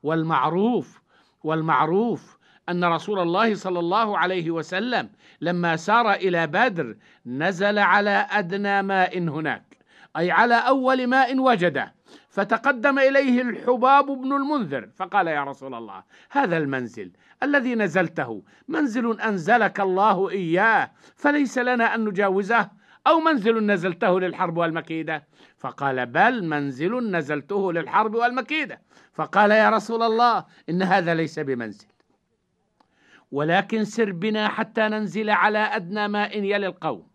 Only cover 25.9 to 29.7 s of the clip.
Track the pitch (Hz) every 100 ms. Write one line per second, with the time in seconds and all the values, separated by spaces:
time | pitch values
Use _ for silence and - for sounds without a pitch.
25.9 | 127 123 131 214 254 170 147 143 127 170
26.9 | 247 233 175 143 151 147 202 190 170 160
27.9 | 180 220 220 240 247 254 311 269 127 _
28.9 | _ _ - 156 190 208 214 208